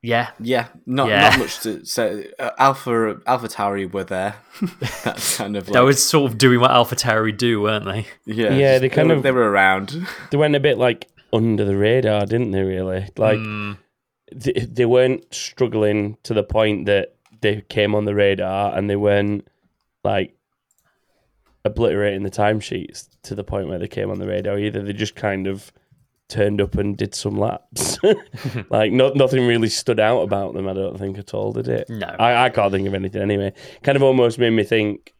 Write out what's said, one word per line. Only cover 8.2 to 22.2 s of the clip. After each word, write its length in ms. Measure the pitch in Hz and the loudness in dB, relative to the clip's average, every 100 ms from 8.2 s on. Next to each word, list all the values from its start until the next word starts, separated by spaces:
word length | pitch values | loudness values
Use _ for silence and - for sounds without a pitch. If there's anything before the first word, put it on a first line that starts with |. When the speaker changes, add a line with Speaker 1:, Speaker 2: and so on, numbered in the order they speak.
| - | -10
Speaker 2:
Yeah, 280 | 107 110 | -2 2
Speaker 3:
Yeah, 180 | 131 139 | 4 4
Speaker 2:
just 80 | 131 | 4
Speaker 3:
they 80 | 127 | 2
kind 200 | - 156 | 2 4
Speaker 2:
they 40 | |
were, 40 | 156 | 4
Speaker 3:
of 60 | |
Speaker 2:
they 80 | 135 | 2
were 180 | 127 113 | 2 2
around. 580 | 101 95 95 98 151 185 - | 4 4 4 -2 -8 -10 -12
<laughs> 120 | - | -4
Speaker 3:
They 60 | 143 | 0
went 180 | 151 143 | 2 2
a 40 | |
bit, 180 | 139 117 | 2 2
like, 300 | 123 113 - _ _ | 0 0 -8 _ _
under 320 | 117 113 104 101 | 0 2 0 0
the 120 | 98 | 2
radar, 480 | 104 123 123 104 101 | 2 2 2 0 0
didn't 260 | 117 120 | -2 -2
they, 100 | 95 | -2
really? 440 | 95 92 92 92 98 - | -2 -2 -4 -4 -6 -2
Like, 200 | 110 107 | 0 0
Speaker 1:
Mm. 380 | 107 107 104 104 _ _ _ _ _ | -2 -8 -10 -12 _ _ _ _ _
Speaker 3:
they, 200 | - 113 | -8 -4
they 320 | - 117 113 120 | -4 -4 -2 2
weren't 460 | 127 127 131 - | 4 4 0 -6
struggling 840 | - - - 123 110 107 104 104 110 | -14 -14 -4 -2 2 2 2 -2 -6
to 100 | - | -4
the 100 | 110 | -2
point 420 | 101 110 110 104 87 | 0 0 2 0 2
that 280 | 101 - _ _ _ | 0 0 _ _ _
they 200 | 107 104 | -2 -2
came 320 | - - 104 107 | -4 0 2 2
on 100 | 104 | 0
the 100 | 101 | 2
radar, 600 | 101 95 92 95 101 - | 2 2 -2 -2 -2 -2
and 140 | 101 | -2
they 60 | 101 | 0
weren't, 520 | 104 101 101 104 - _ _ _ _ _ | 2 2 2 -4 -8 _ _ _ _ _
like, 320 | 101 104 95 _ _ _ _ _ _ _ _ _ _ _ _ _ | -2 -2 -2 _ _ _ _ _ _ _ _ _ _ _ _ _
obliterating 600 | - - 117 90 104 98 | -8 -2 -2 0 -2 -2